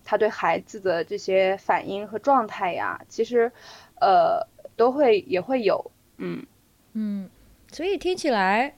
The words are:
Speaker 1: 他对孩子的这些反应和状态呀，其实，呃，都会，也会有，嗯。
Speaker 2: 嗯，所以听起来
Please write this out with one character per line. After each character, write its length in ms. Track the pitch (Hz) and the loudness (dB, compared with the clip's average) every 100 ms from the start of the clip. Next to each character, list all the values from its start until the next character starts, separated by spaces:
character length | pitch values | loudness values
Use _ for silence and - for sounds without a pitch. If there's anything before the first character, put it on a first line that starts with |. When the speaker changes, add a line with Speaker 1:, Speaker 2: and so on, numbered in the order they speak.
| - | -2
Speaker 1:
他 100 | 208 | 0
对 140 | 214 | 0
孩 300 | - 170 170 | 0 0 0
子 200 | - 214 | -4 -6
的 240 | 185 170 | -2 -2
这 140 | 160 208 | -2 -6
些 400 | - 190 190 190 | 0 2 2 0
反 320 | - 175 - | 0 -2 -2
应 180 | 196 208 | -8 -8
和 120 | 214 | -4
状 260 | 277 262 214 | 2 2 2
态 260 | - 190 | -4 -4
呀， 300 | 135 101 85 - | -4 -6 -6 -8
其 160 | - 226 | -6 0
实， 260 | 240 233 - - - - - | 2 0 -2 -20 -20 -16 -2
呃， 460 | 196 180 165 - - _ - - | 4 4 4 0 -6 _ -8 0
都 160 | 233 | 2
会， 300 | 269 269 208 | 4 4 2
也 200 | - 180 | 0 -4
会 220 | 180 262 | -2 0
有， 280 | 196 165 - _ _ - | 0 0 -4 _ _ -10
嗯。 280 | 185 - - _ _ _ _ | -10 -10 -12 _ _ _ _
Speaker 2:
嗯， 340 | 220 214 202 185 _ _ _ _ | -8 -6 -6 -10 _ _ _ _
所 120 | - | -8
以 140 | 349 370 | -4 -4
听 180 | 349 359 | -4 -2
起 140 | 311 | 0
来 460 | 220 190 214 277 | 2 2 2 -2